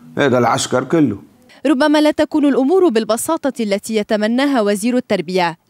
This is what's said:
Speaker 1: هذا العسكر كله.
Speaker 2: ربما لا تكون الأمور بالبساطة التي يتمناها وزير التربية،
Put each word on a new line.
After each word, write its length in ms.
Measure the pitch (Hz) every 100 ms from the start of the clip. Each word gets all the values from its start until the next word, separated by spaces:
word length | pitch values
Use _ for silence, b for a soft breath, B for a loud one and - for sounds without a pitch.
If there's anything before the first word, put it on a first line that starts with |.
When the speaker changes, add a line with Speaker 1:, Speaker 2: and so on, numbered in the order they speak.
| - -
Speaker 1:
هذا 200 | 139 123
العسكر 460 | 117 131 - 127
كله. 340 | 131 170 135 101 - _ B B 269
Speaker 2:
ربما 360 | 269 302 302
لا 100 | 302
تكون 340 | 311 302 311 285
الأمور 440 | 254 269 370 349
بالبساطة 640 | 226 220 226 - 320 277 -
التي 360 | 214 202 - 220
يتمناها 640 | 208 214 214 240 285 269
وزير 360 | 208 208 226 254
التربية، 600 | - 196 165 185 170 160